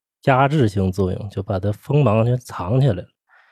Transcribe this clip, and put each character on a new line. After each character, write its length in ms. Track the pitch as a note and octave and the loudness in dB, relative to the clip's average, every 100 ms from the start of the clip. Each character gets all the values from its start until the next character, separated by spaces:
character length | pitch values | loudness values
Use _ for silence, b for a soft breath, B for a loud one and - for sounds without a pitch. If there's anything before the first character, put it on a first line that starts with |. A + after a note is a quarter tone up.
| _ _ | _ _
压 240 | - C3 C#3 | 0 2 2
制 220 | D#3 A2 | 2 0
性 200 | G2+ F#2+ | 0 -2
作 220 | F2+ F#2 | 0 -4
用， 180 | F#2 G2+ | -4 -8
就 140 | G#2+ | -10
把 160 | G2+ G2 | -6 -4
她 100 | G2+ | -4
锋 280 | G2+ - C#3+ B2 | -6 -2 2 2
芒 200 | A2 A2+ | 2 2
全 120 | B2 | -2
藏 420 | - - G#2 C3 | -4 -10 -2 2
起 80 | C#3 | 2
来 60 | |
了。 140 | F2+ - _ _ b b | 0 -8 _ _ b b